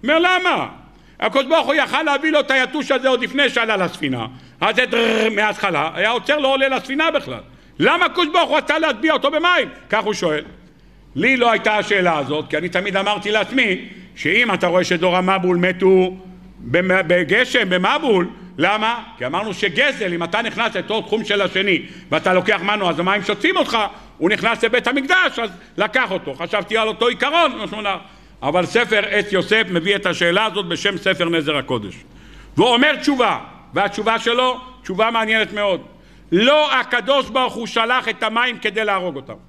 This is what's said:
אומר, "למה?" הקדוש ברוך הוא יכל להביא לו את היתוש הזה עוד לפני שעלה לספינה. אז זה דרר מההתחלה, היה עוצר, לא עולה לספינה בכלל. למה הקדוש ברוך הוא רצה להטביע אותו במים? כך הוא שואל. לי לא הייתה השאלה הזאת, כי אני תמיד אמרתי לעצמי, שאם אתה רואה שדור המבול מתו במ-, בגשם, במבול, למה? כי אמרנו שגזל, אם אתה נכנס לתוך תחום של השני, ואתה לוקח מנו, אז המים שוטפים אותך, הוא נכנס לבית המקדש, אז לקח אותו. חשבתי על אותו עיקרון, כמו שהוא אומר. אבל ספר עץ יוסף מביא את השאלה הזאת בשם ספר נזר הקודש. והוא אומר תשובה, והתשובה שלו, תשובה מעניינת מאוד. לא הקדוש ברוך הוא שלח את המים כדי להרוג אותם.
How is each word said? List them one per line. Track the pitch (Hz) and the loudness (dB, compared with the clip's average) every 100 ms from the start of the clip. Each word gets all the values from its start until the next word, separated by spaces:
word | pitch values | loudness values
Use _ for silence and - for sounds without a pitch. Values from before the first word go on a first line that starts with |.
אומר, | 220 320 | 2 2
"למה?" | 359 370 359 254 120 - - - - - | 4 2 2 0 -2 -10 -20 -20 -20 -4
הקדוש | 220 226 262 | -2 0 2
ברוך | 320 247 | 0 2
הוא | 302 | 0
יכל | 240 269 | 0 0
להביא | 320 277 311 | 0 0 2
לו | 302 | 0
את | 285 | 2
היתוש | 269 254 302 - | 0 0 -4 -2
הזה | 262 269 | 0 2
עוד | 254 | 0
לפני | 254 269 269 | -2 0 0
שעלה | 240 226 208 | 2 0 0
לספינה. | 175 - 143 127 113 - - - | -2 -4 -4 -4 -6 -12 -20 -4
אז | 190 214 | 0 0
זה | 254 | 0
דרר | 233 233 220 220 208 | 0 0 2 0 0
מההתחלה, | 214 202 202 160 156 | -2 0 -2 0 -2
היה | 170 202 | -2 -2
עוצר, | 247 240 302 | -2 0 0
לא | 269 | 2
עולה | 269 269 | 2 0
לספינה | 262 - 269 320 | -2 -4 -2 0
בכלל. | 302 - 120 - - - - | 0 -4 -14 -14 -20 -20 0
למה | 185 339 349 | 2 4 0
הקדוש | - 330 | 0 0
ברוך | 349 294 | 2 2
הוא | 294 | 0
רצה | - 302 | 0 0
להטביע | 311 220 311 | 0 0 0
אותו | 302 277 | 2 2
במים? | 302 339 349 240 - - | 0 2 2 0 -8 -4
כך | 208 | -2
הוא | 202 | -2
שואל. | 208 170 151 - - - - - - - 131 | -2 -2 -2 -6 -18 -20 -20 -20 -20 -14 -2
לי | 220 262 | 0 4
לא | 240 | 2
הייתה | 214 196 214 | 2 2 0
השאלה | 202 202 180 160 | 0 2 2 0
הזאת, | 131 151 151 | -2 -4 -4
כי | 151 | -4
אני | 175 | -2
תמיד | 180 202 190 | -4 -2 -2
אמרתי | 202 208 202 | 0 -2 0
לעצמי, | 214 202 254 233 185 - - - - | -2 0 0 0 -2 -6 -18 -20 -6
שאם | 147 202 247 | 0 2 2
אתה | 185 180 | 2 2
רואה | 175 | 2
שדור | 180 180 180 180 | 2 2 2 2
המבול | 185 190 180 175 | 2 2 2 2
מתו | 180 180 190 190 185 185 - - - - | 2 2 4 6 4 -2 -18 -20 -20 -16
במ-, | 117 143 185 185 165 | -2 0 2 2 4
בגשם, | 180 180 202 247 254 202 | 2 2 0 2 0 0
במבול, | 180 190 285 311 196 180 - - - | 0 2 0 2 2 0 -6 -18 -2
למה? | 170 214 220 240 220 - | 0 2 -2 -4 -8 -10
כי | 123 | -6
אמרנו | 170 220 | -4 -4
שגזל, | 185 202 151 285 269 196 | -4 -2 0 0 0 -4
אם | 170 | -4
אתה | 170 208 | -2 -2
נכנס | 233 196 226 214 | -4 -2 -4 -4
לתוך | 175 214 - | -4 -4 -2
תחום | 214 214 | -4 0
של | 202 | 0
השני, | 190 185 202 165 - - - | 0 0 0 0 -2 -18 -4
ואתה | 156 185 | -2 2
לוקח | 185 180 202 | 2 2 0
מנו, | 190 208 185 | 0 0 0
אז | 151 | 0
המים | 185 202 | 0 0
שוטפים | 185 202 302 381 | -2 -2 0 2
אותך, | 285 226 208 - - - | 0 0 -2 -6 -20 -2
הוא | 160 | 0
נכנס | 214 208 226 | 2 0 0
לבית | 226 240 240 | 0 0 0
המקדש, | 269 269 359 349 - | -2 2 2 2 -2
אז | 226 175 - - | -8 -8 -16 -4
לקח | 208 262 233 | -2 0 -2
אותו. | 185 - | -4 -6
חשבתי | 131 - 208 185 214 | -8 -4 -4 -2 -2
על | 220 | -2
אותו | 214 240 | 0 0
עיקרון, | 247 269 320 320 | 0 0 2 0
כמו | 226 202 | 0 -8
שהוא | 208 | -6
אומר. | 208 185 - - - - | -4 -6 -8 -20 -20 -6
אבל | 131 165 175 | -2 0 0
ספר | 226 233 220 190 | 0 0 0 0
עץ | 208 208 | -2 0
יוסף | 190 175 220 196 | -2 2 2 2
מביא | 180 170 202 | -2 0 0
את | 196 | 0
השאלה | 170 175 180 220 | 0 2 2 0
הזאת | 196 180 | -4 -6
בשם | 165 202 202 | -2 -2 -2
ספר | 196 185 170 | -2 0 0
נזר | 170 147 147 | 0 -2 -4
הקודש. | 123 123 104 - - - - - - - | -2 -4 -4 -14 -20 -20 -20 -20 -10 2
והוא | 220 | 4
אומר | 240 294 277 | 6 4 4
תשובה, | - 269 226 143 - - - | 0 2 2 0 -6 -20 -8
והתשובה | 147 202 - 214 226 | -2 -2 0 -2 0
שלו, | 226 240 254 247 - - | 0 2 0 -2 -10 -20
תשובה | - 190 220 | -10 0 2
מעניינת | 233 220 220 202 | 2 0 0 0
מאוד. | 202 208 170 - - - - - | -2 -2 -2 -6 -20 -20 -20 -2
לא | 170 233 302 302 262 | 2 4 4 4 0
הקדוש | 240 247 220 277 254 | 0 -2 2 0 2
ברוך | 247 254 | 0 -2
הוא | 190 233 | -2 -4
שלח | 233 226 254 226 | -2 2 0 -2
את | 220 | -4
המים | 220 226 247 233 | -2 0 -2 -2
כדי | 214 202 214 | -4 -2 -2
להרוג | 190 180 139 | -2 -2 -8
אותם. | 127 104 | -14 -18